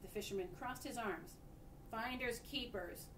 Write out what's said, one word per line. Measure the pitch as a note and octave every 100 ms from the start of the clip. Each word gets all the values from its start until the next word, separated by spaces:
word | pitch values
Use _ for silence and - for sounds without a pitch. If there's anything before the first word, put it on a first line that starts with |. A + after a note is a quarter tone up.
The | -
fisherman | G#3+ G3+ G3 F3+ -
crossed | B3+ C4
his | C#4+ A#3
arms. | A3 F3 - - - - - - -
Finders | A3+ A#3 B3+ B3+ A#3 -
keepers | C#4 A#3+ G3+ F3 E3+ -